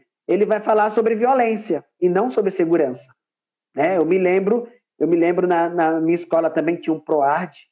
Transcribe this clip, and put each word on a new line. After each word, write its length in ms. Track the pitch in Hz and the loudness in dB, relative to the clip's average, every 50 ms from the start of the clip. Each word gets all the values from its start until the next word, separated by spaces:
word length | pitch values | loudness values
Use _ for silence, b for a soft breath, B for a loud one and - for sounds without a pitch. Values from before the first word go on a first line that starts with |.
| B B _ _ _ | B B _ _ _
ele 180 | - 170 196 208 | -2 0 0 0
vai 160 | 190 214 202 | 0 0 0
falar 300 | 208 - 214 214 208 214 | 0 0 2 2 2 0
sobre 240 | 214 233 214 226 233 | 0 0 0 0 0
violência 680 | 208 240 247 269 254 233 226 226 208 - - 165 135 - _ _ - | 0 2 2 2 2 2 0 -2 -4 -4 -4 -6 -6 -6 _ _ -2
e 80 | 180 180 | -2 0
não 220 | 175 190 226 175 | 2 0 0 0
sobre 200 | - 220 202 190 | 0 -2 -2 -2
segurança, 580 | 180 - 170 160 170 165 147 127 127 - - - _ _ _ _ _ _ _ _ _ _ _ _ - | 0 -2 0 2 2 2 0 0 -4 -8 -14 -20 _ _ _ _ _ _ _ _ _ _ _ _ -4
né? 220 | 135 147 175 190 | -2 0 0 2
Eu 80 | 175 151 | 0 0
me 140 | 160 185 190 | 2 2 2
lembro, 500 | 185 180 185 196 190 202 233 233 - B B B B _ _ - | 2 2 2 0 0 0 0 -2 -4 B B B B _ _ -4
eu 100 | 151 160 | -2 0
me 80 | 175 | 2
lembro 300 | 170 165 175 165 180 180 | 2 2 2 0 0 0
na, 220 | 180 175 170 170 165 | 0 0 0 0 0
na 320 | 175 170 160 160 160 160 | 0 0 0 0 0 0
minha 140 | 160 165 175 | 0 0 0
escola 360 | 170 - - 165 165 170 160 | -2 -2 -2 0 0 0 0
também 260 | - 170 151 170 170 | 0 -2 -2 -2 -2
tinha 180 | - - 165 160 | -4 -2 -4 -4
um 60 | 156 | -4
proard, 560 | - - 156 147 139 139 151 170 185 160 - - - _ | -2 -2 0 0 2 2 0 0 -4 -6 -12 -16 -20 _